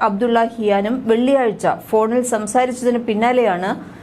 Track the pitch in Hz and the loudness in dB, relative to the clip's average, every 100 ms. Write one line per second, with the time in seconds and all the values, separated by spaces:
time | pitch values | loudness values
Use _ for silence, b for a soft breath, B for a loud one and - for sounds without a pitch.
0 | 220 196 240 233 226 233 208 196 202 254 | -2 0 0 2 0 0 0 0 0 -4
1 | 208 226 254 277 240 175 175 - - 220 | 0 2 4 2 2 0 -2 -2 0 0
2 | 220 247 247 220 208 254 254 254 247 240 | 2 0 0 -2 0 0 0 0 0 0
3 | 233 208 240 254 226 175 190 285 B B | 0 0 2 2 2 0 -4 -6 B B